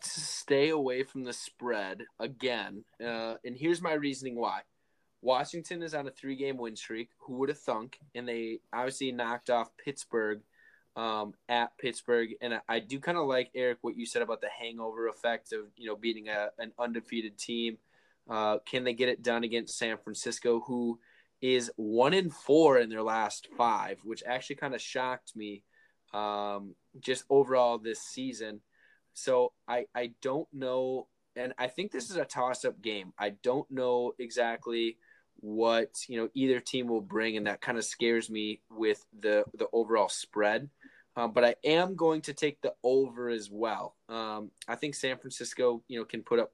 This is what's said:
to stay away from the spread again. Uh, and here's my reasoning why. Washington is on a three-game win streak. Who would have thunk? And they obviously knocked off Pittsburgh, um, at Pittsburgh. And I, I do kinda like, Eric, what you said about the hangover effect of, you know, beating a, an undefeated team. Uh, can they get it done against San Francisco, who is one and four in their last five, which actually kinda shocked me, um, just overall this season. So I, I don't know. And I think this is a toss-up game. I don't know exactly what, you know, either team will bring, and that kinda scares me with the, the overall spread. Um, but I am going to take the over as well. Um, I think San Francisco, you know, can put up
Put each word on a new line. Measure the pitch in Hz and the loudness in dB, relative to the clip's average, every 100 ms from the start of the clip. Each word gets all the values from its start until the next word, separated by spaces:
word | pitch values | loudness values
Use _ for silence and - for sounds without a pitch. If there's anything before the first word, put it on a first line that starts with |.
to | - - | -10 -8
stay | 151 - - 139 151 | -8 -8 0 2 4
away | 156 131 127 | 2 0 -2
from | 135 135 | -4 -6
the | 123 | -8
spread | 117 - - 123 110 95 98 - - | -10 -12 -10 -4 -4 -4 -8 -12 -10
again. | 117 120 127 117 101 101 - - | -10 -4 -2 -2 -4 -10 -16 -10
Uh, | 117 113 113 113 | -6 -4 -4 -6
and | 123 120 | -10 -4
here's | 160 170 | 0 0
my | 175 | 0
reasoning | 151 143 135 131 | 0 0 -4 -6
why. | 120 107 95 - _ _ _ _ _ | -2 -2 -2 -8 _ _ _ _ _
Washington | 123 131 147 175 165 175 | 2 2 2 -6 -8 -8
is | 165 | -6
on | 151 139 | -6 -6
a | |
three-game | - 135 131 139 131 | -8 -8 -4 -4 -4
win | 117 110 | -6 -8
streak. | - 113 120 _ | -8 -8 -10 _
Who | - | -10
would | 127 139 | -2 -2
have | 151 | -2
thunk? | - 113 123 - - | -4 -4 -6 -14 -14
And | 120 123 | -10 -6
they | 117 113 113 - | -4 -4 -6 -8
obviously | 117 127 135 135 | -4 -4 -2 -4
knocked | 123 117 120 - | -2 -2 -2 0
off | 120 113 - | 0 0 -6
Pittsburgh, | - 139 - 117 107 107 - _ - _ _ 107 | -10 -8 -4 0 0 -2 -6 _ -20 _ _ -6
um, | 113 107 104 - - | -2 -2 -4 -8 0
at | 120 117 - | 2 2 -2
Pittsburgh. | 127 117 - 120 113 107 | -6 -4 2 2 2 -2
And | 123 | -4
I, | 113 - | -4 -2
I | 117 | -2
do | 110 139 | -2 -4
kinda | 170 175 | -2 0
like, | 139 127 123 | 2 2 0
Eric, | 131 127 120 | 0 0 0
what | 117 113 | -4 -6
you | 117 | -4
said | 120 | -2
about | 117 113 | -2 -2
the | 104 | -6
hangover | 110 117 117 113 110 113 | -8 -10 -8 -6 -2 -2
effect | 107 117 113 - | -2 -2 -2 -4
of, | 110 104 - | -8 -8 -12
you | 113 | -8
know, | 104 | -4
beating | 117 110 107 | -4 -4 -4
a, | 107 104 - | -2 -2 -4
an | 113 - | -10 -4
undefeated | 120 117 113 117 110 104 | -4 -4 -4 -6 -6 -8
team. | - 117 117 110 _ _ _ _ - | -6 -4 -4 -6 _ _ _ _ -8
Uh, | 110 107 107 | -2 0 0
can | - 131 | -2 -2
they | 127 | -2
get | 117 123 | 2 0
it | 113 | 2
done | 120 117 | 0 0
against | 117 117 107 - | 0 -2 -4 -4
San | 113 110 | -4 -4
Francisco, | - 104 120 117 123 117 117 | -8 -8 -6 -2 2 2 0
who | 123 120 117 _ _ _ _ | -2 -2 -4 _ _ _ _
is | 131 127 117 - | 2 2 2 -4
one | 110 113 135 | 0 6 6
and | 190 180 | 6 2
four | - - 151 156 127 | -2 6 8 10 8
in | 113 | 6
their | 110 | 0
last | 110 110 104 - - - | 0 0 0 -4 -8 2
five, | 120 104 98 98 | 4 4 0 -6
which | 101 113 113 | -8 -8 -4
actually | 127 - 139 | -4 -4 -6
kinda | 143 120 | -4 -4
shocked | - 131 127 127 - 110 | -4 -4 -2 -4 -8 -10
me, | 104 101 - _ _ _ _ | -10 -10 -16 _ _ _ _
um, | 104 104 104 104 101 101 - _ 131 | -4 -2 -2 -2 -4 -8 -16 _ -8
just | 131 127 - | -4 -4 4
overall | 139 131 131 123 117 | 6 6 6 4 2
this | 113 107 | -2 -6
season. | - - 131 110 110 104 - _ _ _ _ | -8 -8 -8 -6 -10 -10 -16 _ _ _ _
So | - - 127 123 - - | -8 0 4 2 0 -4
I, | 123 - | -4 -2
I | 120 120 120 | -4 -6 -6
don't | 131 143 165 | -4 -2 -4
know. | 139 131 127 131 131 - _ _ - | -6 -2 0 0 -2 -8 _ _ -8
And | 127 120 | -6 -2
I | 123 | -4
think | - 202 | -2 -6
this | 254 233 | -6 -4
is | 175 | -4
a | |
toss-up | 135 131 127 123 - 101 | -2 0 0 0 -2 -4
game. | 110 104 92 - | -4 -6 -8 -6
I | 107 101 | -4 -2
don't | 123 131 - | 0 0 -2
know | 131 127 123 123 - | -2 2 2 0 -2
exactly | 120 117 117 117 120 117 113 113 _ _ _ _ | -4 0 0 0 -2 0 0 -2 _ _ _ _
what, | 107 107 117 113 107 - - | -6 2 4 4 2 -4 -6
you | 120 | -4
know, | 113 | -2
either | 135 135 123 | 2 4 4
team | - 131 120 | 2 -2 0
will | 113 | 0
bring, | 98 104 113 107 | 0 0 0 0
and | 104 | 0
that | 98 | -2
kinda | - 117 | -2 -2
scares | 107 - 117 117 113 | -2 0 4 4 2
me | 110 107 104 _ | -4 -4 -6 _
with | 110 110 104 - 107 | 0 2 2 -2 -4
the, | 104 104 104 | 4 4 4
the | - 110 | 0 0
overall | 117 107 113 95 | 2 4 4 4
spread. | - - - 104 110 143 - - - _ - | 0 -4 2 4 4 -2 -12 -20 -20 _ -4
Um, | 117 | 0
but | 113 | 6
I | 120 - | 6 6
am | 151 160 185 180 | 4 4 4 2
going | 165 156 | 2 2
to | 151 | -2
take | 143 147 143 | -2 -2 0
the | 135 - | -4 0
over | 123 135 135 120 120 | 4 4 4 0 -4
as | 113 101 | -4 -4
well. | 104 113 101 - - - | -4 -2 -2 -6 -12 -10
Um, | 113 110 107 107 - - | -6 -4 -6 -10 -12 -8
I | 117 | -6
think | 151 | -6
San | 139 135 131 | -4 -4 -4
Francisco, | 131 - 123 - 123 117 - | -8 -10 -8 0 2 2 -4
you | 120 | -8
know, | |
can | 110 113 | -6 -8
put | - 117 | 0 2
up | 107 | 2